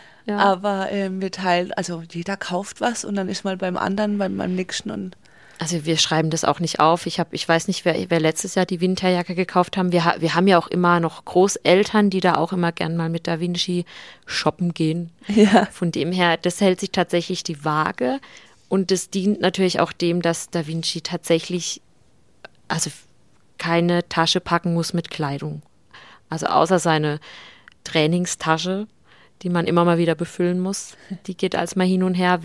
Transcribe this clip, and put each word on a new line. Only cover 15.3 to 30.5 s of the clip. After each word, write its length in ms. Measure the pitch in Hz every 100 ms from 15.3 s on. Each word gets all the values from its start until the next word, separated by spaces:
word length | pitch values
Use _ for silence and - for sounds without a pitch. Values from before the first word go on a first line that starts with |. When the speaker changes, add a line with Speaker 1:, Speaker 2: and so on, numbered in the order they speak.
| 208 208 202 196
Speaker 1:
Von 220 | - 175
dem 180 | - 156
her, 280 | 185 175 165
das 200 | 180 -
hält 180 | 196 180
sich 100 | 196
tatsächlich 500 | - 170 175 165 180
die 200 | - 147
Waage 560 | 151 151 160 - 247 269 - - - _ -
und 200 | 196 180
das 200 | 185 -
dient 320 | 196 190 208
natürlich 360 | 185 185 185 -
auch 120 | 170
dem, 300 | - 175 175
dass 260 | 170 165 -
Da 180 | 175 151
Vinci 360 | 165 156 170
tatsächlich, 800 | - 175 - 165 - 180 - - _ _ _ _ _ _ - _ -
also 240 | 160 151 - - _ _ _ _ -
keine 500 | 170 170 175 175 -
Tasche 320 | - 165 180
packen 320 | - 170 175
muss 220 | 170 160
mit 160 | 170 -
Kleidung. 500 | - 147 143 151 151 - _ _ - - - -
Also 160 | 156 -
außer 320 | - 165 180
seine 420 | 170 156 151 151 - - - - - _
Trainingstasche, 1040 | - 165 151 175 180 - 160 160 180 190 220 _ _ - _ _
die 80 | 180
man 160 | 175 165
immer 180 | 170
mal 140 | 175 170
wieder 160 | 165
befüllen 460 | 156 175 - 175